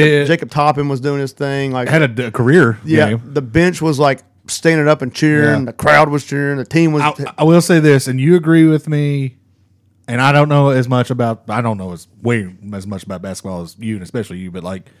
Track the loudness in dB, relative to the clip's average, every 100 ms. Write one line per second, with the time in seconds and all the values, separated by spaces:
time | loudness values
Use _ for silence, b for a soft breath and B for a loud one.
0 | 4 2 0 -2 -2 -2 0 0 -2 -4
1 | -4 -4 -6 -6 -6 -4 -4 -4 0 0
2 | 0 -2 -6 -2 2 4 4 0 0 0
3 | 2 -2 -6 -8 -4 0 0 0 -2 0
4 | 0 0 _ _ -14 -4 0 2 2 0
5 | -2 -2 0 2 2 0 -2 -2 2 4
6 | 4 0 -4 -6 -4 -4 -2 0 2 2
7 | -2 -4 -8 0 4 4 4 4 4 4
8 | 2 0 2 2 4 4 4 2 -2 -4
9 | -2 -4 -6 -10 _ _ _ _ _ _
10 | -6 0 2 4 4 4 2 2 0 0
11 | 0 -2 -4 -4 -6 -4 -4 -4 -8 -12
12 | -16 _ -4 -2 -4 -12 -14 -12 -10 -12
13 | -12 -12 -12 -12 -12 -12 -12 -12 -8 -8
14 | -8 -10 -10 -12 -14 -12 -12 -12 -16 b